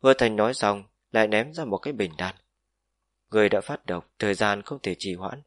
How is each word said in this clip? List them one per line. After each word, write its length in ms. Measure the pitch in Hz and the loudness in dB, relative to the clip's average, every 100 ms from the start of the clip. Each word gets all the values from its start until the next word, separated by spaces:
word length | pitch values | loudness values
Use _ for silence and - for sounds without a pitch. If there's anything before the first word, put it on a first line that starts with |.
Hứa 120 | 135 | 6
Thành 220 | 131 120 107 | 4 4 2
nói 180 | 107 | 0
xong, 300 | 131 104 101 98 _ _ | 2 0 0 -8 _ _
lại 180 | 113 107 | 2 4
ném 240 | 107 127 | 2 0
ra 120 | 160 | -6
một 140 | 143 95 | -6 -4
cái 140 | - | -6
bình 200 | 131 95 78 | -6 -6 -4
đan. 160 | 90 - _ _ _ _ _ _ _ _ _ | -10 -10 _ _ _ _ _ _ _ _ _
"Ngươi 180 | 107 104 | 2 4
đã 120 | 101 | 2
phát 260 | - 147 - | -2 -12 -6
độc, 240 | 90 - _ | -8 -8 _
thời 160 | 107 | -2
gian 280 | 95 107 101 | 0 0 0
không 160 | 101 139 | -6 -10
thể 120 | - 90 | -8 -6
trì 160 | 101 | -8
hoãn. 280 | 90 98 127 | -8 -10 -12